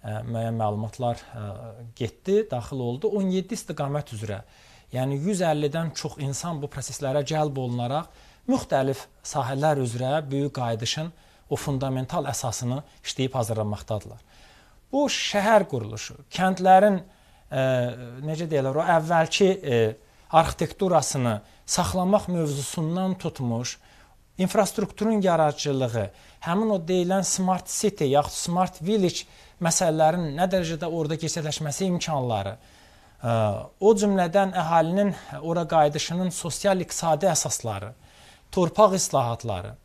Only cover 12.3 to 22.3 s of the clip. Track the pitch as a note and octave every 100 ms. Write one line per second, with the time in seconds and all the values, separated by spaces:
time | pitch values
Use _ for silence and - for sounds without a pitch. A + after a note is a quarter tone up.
12.3 | A#2+ B2+ - B2 C3 - - - - B2+
13.3 | C3 A2 A2 G#2 G#2 - G#2+ G2 - _
14.3 | - - - _ _ _ C4+ C#4+ - -
15.3 | G#3 G3+ A3 F#3 C3 G#2+ A2+ - - -
16.3 | - F#3 F#3 F#3 F#3+ G#3 F#3+ - _ _
17.3 | - - C3+ C3 B2+ B2 A#2+ A#2+ B2 D3
18.3 | D#3 E3+ D3+ C3 C#3 E3+ E3 D#3+ E3+ D#3+
19.3 | - G3 F#3+ D3+ A#2+ A2 A2+ - _ _
20.3 | D3+ D#3 - D#3+ - F#3+ E3+ C#3 C#3+ B2
21.3 | G#2 - - - - E3+ F3+ F3+ G3+ G3